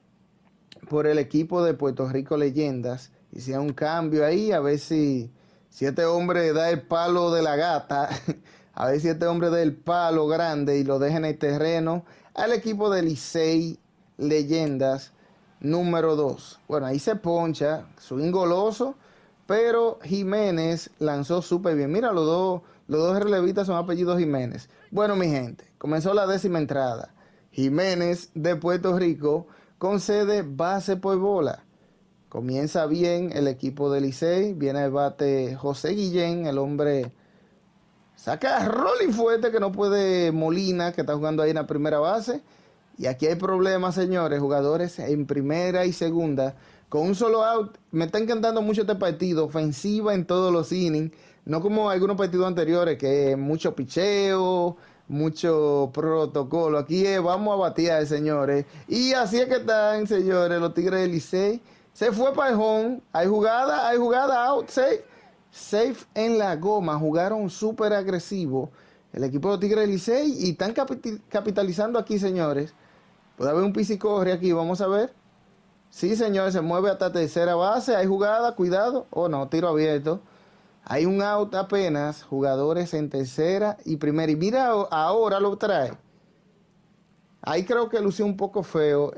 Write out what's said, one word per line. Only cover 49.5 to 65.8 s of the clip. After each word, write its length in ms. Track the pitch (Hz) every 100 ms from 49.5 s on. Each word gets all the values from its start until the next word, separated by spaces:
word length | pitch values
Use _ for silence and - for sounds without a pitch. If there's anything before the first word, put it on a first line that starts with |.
| 160 156 143 202 214 214 196
en 100 | 170
todos 260 | 180 185
los 180 | 170 160
innings. 400 | 185 175 151 160 - - - -
No 160 | 160
como 280 | 202 214 208
algunos 260 | 190 196 196
partidos 320 | 190 180 185
anteriores, 500 | 175 160 175 170 135
que 380 | 135 139 139 135
mucho 400 | 139 160 175 147
picheo, 1040 | 131 165 202 202 196 190 185 180 175 170 - - -
mucho 800 | 143 156 156 170 156 147 143 135
protocolo. 840 | 139 160 160 147 147 131 160 160 151
Aquí 280 | 139 180 196
es, 160 | 190
vamos 320 | 170 185 214
a 40 | 196
batear, 480 | 175 - 170 160 147
señores. 580 | 147 151 147 135 143 143 151 -
Y 240 | 233 254
así 260 | 262 214 233
es 80 | 254
que 80 | 254
están, 520 | 220 220 208 214 208
señores, 540 | 202 190 185 175 175
los 120 | 170
Tigres 280 | 170 180 185
del 100 | 185
Licey. 500 | 165 - 185 202 233 - - _
Se 200 | - 233
fue 220 | 208 262
para 180 | 277 269
el 40 | 214
home. 440 | 220 220 226 247 -
Hay 160 | 160 185
jugada, 640 | 214 220 240 269 285 233
hay 80 | 240
jugada, 480 | 240 247 269 247 247
out, 240 | 277 -
safe. 340 | - 269 220 - - - - _
Safe 540 | - - 208